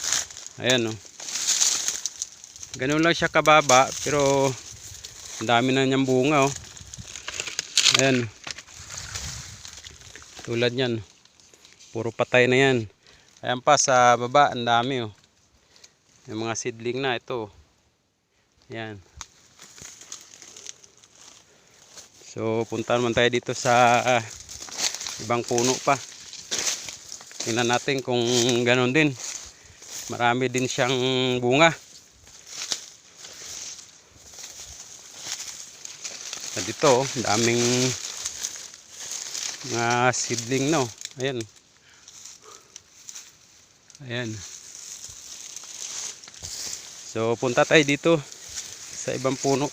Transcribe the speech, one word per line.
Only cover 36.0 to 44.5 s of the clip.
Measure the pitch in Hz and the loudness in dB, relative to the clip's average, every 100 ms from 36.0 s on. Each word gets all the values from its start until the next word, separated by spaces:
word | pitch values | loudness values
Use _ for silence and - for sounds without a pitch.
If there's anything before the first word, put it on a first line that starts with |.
| - - - - - | -12 -12 -12 -10 -8
Sa | 107 104 | -6 -6
dito, | - 151 | 2 6
oh, | 123 135 127 | 6 2 -4
daming | 98 107 117 120 120 123 127 - - - - - - - - - - - - - - - - - 127 | 0 2 2 2 2 2 0 -2 -8 -8 -10 -8 -10 -10 -16 -20 -20 -16 -12 -10 -8 -8 -8 -8 -6
mga | 117 117 120 127 | -2 2 4 4
seedling, | - - 117 113 131 139 | 2 -2 -4 -2 0 2
no? | 160 117 - - 131 | 2 0 -6 -16 -6
Ayan. | 135 123 104 - _ _ _ - - - - - - - - - - - - - - - - - _ _ - - 131 | -4 -4 -8 -14 _ _ _ -20 -20 -20 -20 -20 -20 -20 -20 -20 -20 -20 -18 -18 -20 -20 -20 -20 _ _ -20 -18 -8
Ayan. | 120 113 107 - | -6 -6 -8 -12